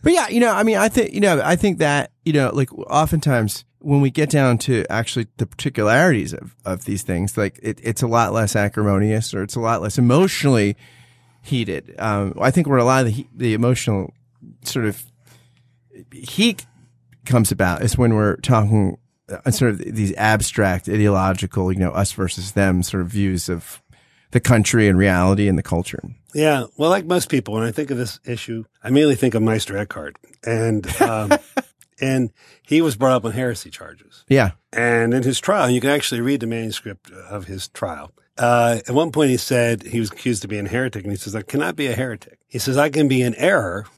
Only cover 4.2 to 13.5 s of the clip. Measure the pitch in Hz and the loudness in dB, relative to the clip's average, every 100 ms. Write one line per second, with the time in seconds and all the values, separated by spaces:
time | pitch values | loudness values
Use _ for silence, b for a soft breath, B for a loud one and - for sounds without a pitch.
4.2 | 151 151 135 120 - 120 - 110 113 - | 0 2 2 2 0 -2 0 -4 -4 -4
5.2 | 113 _ 120 - 147 123 104 120 180 120 | -6 _ -8 -6 -6 -2 2 4 4 2
6.2 | 69 76 - _ - 92 - 98 - 87 | -2 -8 -14 _ -8 -8 -6 -8 -4 -4
7.2 | 98 - 101 - 110 104 - 107 123 117 | -2 -2 -4 -4 -10 -8 -6 -4 0 2
8.2 | 110 107 107 113 104 - 107 98 104 110 | 2 0 0 0 -2 0 2 2 2 0
9.2 | 113 101 101 - 113 113 101 117 120 135 | -2 -6 -6 -4 -2 -2 -2 2 4 6
10.2 | 190 - 143 120 101 107 b b b b | 4 2 2 2 2 -2 b b b b
11.2 | b b - 131 107 78 - - 107 101 | b b -6 -4 -4 -6 -10 -8 -4 -2
12.2 | 98 - 127 175 147 135 120 131 123 110 | -2 0 0 2 2 2 4 2 0 -4
13.2 | - - 120 | -8 -6 -2